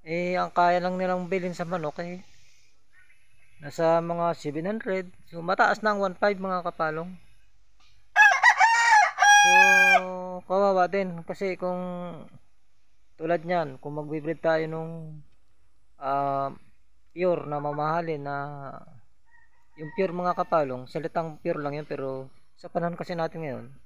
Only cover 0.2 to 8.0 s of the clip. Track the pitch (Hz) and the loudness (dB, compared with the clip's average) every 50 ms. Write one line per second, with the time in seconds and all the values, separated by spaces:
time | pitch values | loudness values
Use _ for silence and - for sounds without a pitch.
0.2 | 175 180 185 180 180 170 - - 175 175 175 180 175 185 185 185 185 180 180 180 | -2 -2 -2 -2 -2 0 2 4 4 6 6 4 2 0 -2 0 -2 0 0 -2
1.2 | 180 170 190 190 175 180 175 160 180 165 175 180 156 151 - - 170 175 180 180 | -2 -2 -2 -2 -2 -4 -6 -6 -6 -6 -4 -4 -4 -6 -6 -8 -10 -10 -10 -14
2.2 | 196 - - - - - - - - - - - - - - - - - - - | -14 -18 -20 -20 -20 -20 -20 -20 -20 -20 -20 -20 -20 -20 -20 -20 -20 -20 -20 -20
3.2 | - - - - - - - - 151 143 - - 165 160 165 170 165 170 170 170 | -20 -20 -20 -20 -20 -20 -20 -16 -16 -14 -4 0 2 4 4 4 2 0 -2 0
4.2 | 170 170 165 - - 147 139 156 160 190 214 220 - 240 190 190 185 185 - - | 0 -2 -2 -2 -6 -6 -6 -4 -4 -4 -6 -6 -4 -4 -4 -4 -4 -8 -14 -20
5.2 | - - - 170 165 170 190 - 240 196 202 208 214 214 208 202 196 190 180 - | -20 -16 -14 -10 -4 -4 2 2 4 2 2 2 0 0 0 2 0 -2 -2 0
6.2 | - 208 208 190 190 190 185 180 170 175 - - 165 156 156 156 165 180 185 175 | 0 0 0 0 -4 -4 -4 -2 -4 -6 -4 -2 -4 -2 -2 -6 -8 -10 -12 -16
7.2 | - - - - - - - - - - - - - - - - | -20 -20 -20 -20 -20 -20 -20 -20 -20 -20 -20 -20 -20 -20 -20 -20